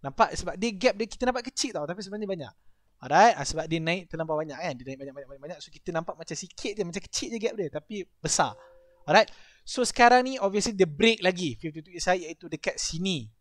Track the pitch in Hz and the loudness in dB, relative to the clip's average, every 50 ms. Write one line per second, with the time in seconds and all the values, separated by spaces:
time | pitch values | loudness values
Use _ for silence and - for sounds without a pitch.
0 | - 139 135 - 226 160 - - - 175 151 180 190 233 214 185 202 247 214 202 | -8 -10 2 2 2 2 2 -6 -6 -8 -6 -2 -4 -4 -2 2 2 2 2 2
1 | 226 220 - - 254 240 247 262 240 269 - - - 254 - 165 147 147 180 202 | -4 -6 -4 -4 -2 -2 -2 -2 -6 -8 -6 -6 -6 -4 -4 -6 -6 -6 -6 -10
2 | 202 190 196 214 214 196 190 175 139 190 _ _ _ - - _ _ _ _ _ | -10 -10 -8 -8 -4 -4 -6 -6 -8 -14 _ _ _ -20 -20 _ _ _ _ _
3 | - 127 139 170 202 240 202 135 139 - - 160 160 160 160 165 160 165 170 190 | -6 2 6 8 8 8 6 4 -2 -4 -4 -4 -4 -2 -4 -2 -2 -2 -2 -4
4 | 175 _ - 160 165 160 156 151 156 160 139 127 170 180 139 120 127 135 135 135 | -4 _ -8 -8 -4 -2 -2 -2 -2 -6 -8 -8 -6 -6 -6 -8 -10 -12 -12 -12
5 | 139 139 131 143 139 131 139 139 139 156 180 - - - - - _ - 175 160 | -12 -14 -14 -16 -18 _ -20 -18 -14 -14 -14 -14 -16 -20 -20 -14 _ -4 -4 -4
6 | 165 - 175 _ 165 - 165 - - 175 - - - 247 202 208 196 170 165 190 | -4 -4 -10 _ -10 -10 -10 -10 -10 -14 -14 -8 -8 -8 -4 -4 -4 -4 -4 -8
7 | - - - - - - 226 226 202 226 - 208 185 147 - 151 - _ 214 208 | -10 -6 -8 -6 -6 -4 -6 -2 -2 -4 -2 -2 -6 -6 -6 -8 -10 _ -10 -10
8 | 180 _ _ _ - 160 - - 165 104 101 - - - - - _ _ _ _ | -10 _ _ _ -4 -2 2 2 2 0 0 -10 -20 -20 -20 -20 _ _ _ _
9 | - - 156 202 220 - - - - - _ _ _ - - - 247 - - - | -2 6 6 6 6 6 0 -20 -20 -20 _ _ _ -8 -4 -2 -2 -2 4 6
10 | 240 240 240 254 254 262 269 247 202 196 190 208 196 240 220 190 185 165 147 143 | 8 8 10 8 6 2 -2 -2 -2 0 0 0 0 0 4 4 4 4 4 4
11 | 208 226 226 214 202 185 190 175 185 151 117 107 - 160 151 160 151 190 180 170 | 6 6 6 6 2 0 0 2 -2 -4 -4 -4 -8 -10 -10 -10 -14 -14 -10 -6
12 | - 185 180 190 170 156 165 _ - 165 160 156 - - - - - - - 160 | 0 2 2 2 0 -8 -12 _ -12 -10 -10 -6 -6 -6 -4 -4 -6 -6 -4 -4
13 | 180 196 185 147 117 107 _ _ | -2 -2 -2 -2 -6 -10 _ _